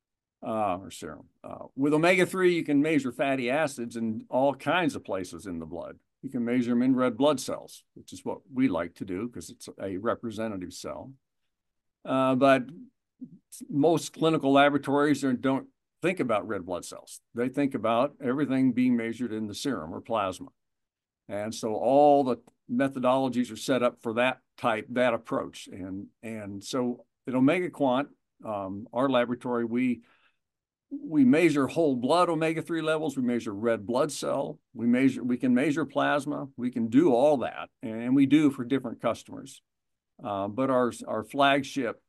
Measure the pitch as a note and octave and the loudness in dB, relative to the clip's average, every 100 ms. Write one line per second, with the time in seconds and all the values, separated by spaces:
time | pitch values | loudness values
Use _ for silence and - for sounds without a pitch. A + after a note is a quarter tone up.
0 | _ _ _ _ - A2 G#2 F2+ G2 - | _ _ _ _ -6 -2 -2 -4 -8 -14
1 | D#2+ D2+ - _ - - - - C#3 D#3 | -14 -14 -20 _ -16 -16 -14 -2 2 4
2 | E3+ F#3 F3 F#3+ F3+ E3+ D#3 C#3+ D#3 D#3 | 4 4 2 4 2 2 2 2 4 2
3 | C3 A#2 C#3 C3+ A#2+ C#3+ D#3+ - A#2 A#2 | 0 -2 -2 0 0 0 0 -4 -10 -6
4 | A2+ A2 - C3 C#3 C3+ C#3+ E3+ D#3+ G2+ | -6 -6 -4 0 0 0 -2 0 0 -4
5 | - G2 F2+ E2+ G2 E2+ D#2+ E2 C#2+ - | -6 -6 -6 -10 -10 -10 -10 -10 -12 -16
6 | _ _ C3+ B2+ A#2 B2 A#2 A#2+ B2+ B2+ | _ _ -10 -6 -2 0 2 2 4 4
7 | B2+ A2 C#3+ C#3 - - - - _ - | 2 2 2 2 -2 -8 -10 -20 _ -20
8 | - - A#2+ F#2+ _ B2+ C3 E2 F2 - | -20 -14 -10 -10 _ 0 0 2 -4 -8
9 | F#2 F#2 A#2+ G#2 - - - - G2 F#2+ | -8 -6 -8 -10 -16 -16 -18 -10 -8 -6
10 | A2+ G2+ A#2 G#2 A2+ G2 F2 - - C2 | -2 -4 -4 -6 -6 -6 -10 -12 -12 -12
11 | A#2 C3+ _ _ _ _ _ _ _ _ | -14 -18 _ _ _ _ _ _ _ _
12 | - C3 C3 C3 C3+ C3+ B2 - - _ | -4 0 2 4 6 6 2 -12 -20 _
13 | _ - C4 - _ - - D3 D#3 D#3+ | _ -20 -20 -20 _ -20 -6 2 4 2
14 | - - D#3+ D#3+ C#3 C#3 C#3+ C#3+ C#3 C#3+ | -2 -2 0 2 4 6 6 4 0 2
15 | D3 C#3 C3+ A#2+ C3 C3+ - _ _ _ | 2 2 0 0 0 -2 -4 _ _ _
16 | E3 F#3 B2+ G#2 F#2+ G2+ F2+ F2 - - | -2 0 0 0 -2 -6 -6 -8 -8 -16
17 | - - _ A2+ B2+ C3 C#3+ C#3 G#2+ A#2 | -18 -20 _ -4 -4 0 -2 0 0 2
18 | C3 - B2+ C3+ C3+ C3 C3 A#2+ B2+ A#2+ | 0 -2 -4 -2 0 2 2 4 2 2
19 | A2+ A2+ B2 G#2+ G#2+ G2+ C#3+ A2 D#2 G#2+ | 0 -4 -6 -6 -6 -6 -4 -4 -6 -10
20 | - A2+ G2 F2+ - _ _ _ _ _ | -4 -2 -2 -4 -12 _ _ _ _ _
21 | _ _ - G2+ G#2+ A2+ A#2 G#2+ A2+ C3+ | _ _ -10 -8 -6 -6 -4 -2 2 6
22 | D3 C#3+ C3 A#2 - _ - B2 C#3 C3+ | 8 6 4 -2 -6 _ -6 0 0 0
23 | B2 C3 C3+ A#2+ A#2+ A2 - C3 A#2+ - | 2 2 2 -2 -4 -4 -2 2 2 -2
24 | A#2+ A2+ B2+ B2+ _ - B2 A2 G#2+ B2 | -6 0 0 -2 _ -6 -2 -2 -4 0
25 | B2 A2+ - C3 D#2+ - - G2+ F#2 F#2+ | 0 0 -4 -6 -6 -12 -16 -14 -12 -10
26 | G2+ _ A2+ A2 G2+ G2+ - C3+ B2 A#2+ | -12 _ -12 -12 -12 -14 -6 -4 -4 -6
27 | - _ - B2+ C3+ F3 F3 - C#3 B2 | -12 _ -6 2 4 4 0 -2 0 2
28 | C#3+ _ _ _ - G#2 F#2+ G2+ A2+ A#2+ | -2 _ _ _ -8 -6 -6 -8 -8 -2
29 | C3+ B2+ A#2+ B2 B2+ A#2+ A#2 A#2 B2+ A#2 | 2 2 2 -2 -4 -2 -2 0 0 -2
30 | - _ _ _ _ _ _ _ - C#4+ | -8 _ _ _ _ _ _ _ -16 -14
31 | - D#3 B2+ D3 F3 D3 C3 D#3 D#3+ B2 | -4 4 6 6 4 4 0 2 2 2
32 | B2+ E3+ F3 D#3+ D#3+ D#3+ D#3 E3 D#3 D#3 | 2 2 4 2 0 -2 -4 -4 0 0
33 | D#3 C#3 B2 A#2+ A2 G2+ A#2 A2+ G2+ A#2+ | -2 -2 0 0 -2 -2 0 0 0 0
34 | D#3 C#3 D3 C3+ D#3 D3+ _ - A#2 A#2+ | 0 -2 -4 -4 -4 -8 _ -4 2 4
35 | C3+ A#2+ B2 B2 C3 B2 D#3 C#3 C3+ C#3+ | 4 2 -2 -2 2 2 2 0 -2 0
36 | C#3 D3 C#3 C#3+ C#3 - A#2+ B2 A2+ A#2+ | 0 0 -2 -8 -10 -8 -6 -4 2 4
37 | E3+ A#2+ D3 C#3+ F2+ - F2 _ A2+ A2 | 6 6 4 2 0 -6 -12 _ -10 -6
38 | A#2+ C3+ C#3 D3 D3+ C3 A#2+ C3+ B2+ - | 0 4 6 6 4 0 -4 -4 -4 -4
39 | A#2+ G#2+ - G#2+ A#2 - _ _ _ _ | -4 -4 -8 -16 -16 -20 _ _ _ _
40 | _ _ A2+ G2+ G2+ G#2+ C3 B2+ A#2+ A2 | _ _ -8 -4 -4 -2 0 2 0 -2
41 | - A2 G#2+ C#3 C#3 C#3 C#3 - A#2 - | -8 -8 -6 2 4 4 0 -4 -6 -6